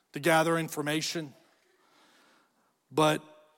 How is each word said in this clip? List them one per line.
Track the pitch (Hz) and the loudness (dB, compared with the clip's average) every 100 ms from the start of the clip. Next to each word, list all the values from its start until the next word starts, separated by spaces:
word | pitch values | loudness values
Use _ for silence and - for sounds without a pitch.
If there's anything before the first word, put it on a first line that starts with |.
| _ | _
to | 147 | -4
gather | 156 160 160 165 | 2 4 4 0
information. | 160 156 147 156 151 170 147 - _ _ _ _ _ _ _ _ _ _ _ _ _ _ _ | -4 -6 -4 -4 -4 -6 -10 -16 _ _ _ _ _ _ _ _ _ _ _ _ _ _ _
But | 135 151 147 - - _ | 2 2 2 -6 -20 _